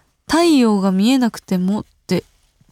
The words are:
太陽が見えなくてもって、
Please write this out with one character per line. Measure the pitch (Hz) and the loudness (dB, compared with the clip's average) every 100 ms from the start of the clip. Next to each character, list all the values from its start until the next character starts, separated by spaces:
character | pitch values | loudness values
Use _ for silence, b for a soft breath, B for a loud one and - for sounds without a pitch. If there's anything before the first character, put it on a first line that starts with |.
| b _ - | b _ -4
太 | 311 | 0
陽 | 349 294 233 208 | 2 4 2 2
が | 190 | 0
見 | 190 214 | 0 0
え | 269 | 2
な | 240 | 0
く | - | -4
て | - 185 | -6 -4
も | 180 208 | -2 -4
っ | - _ - | -8 _ -6
て、 | 180 - _ _ _ _ | -6 -6 _ _ _ _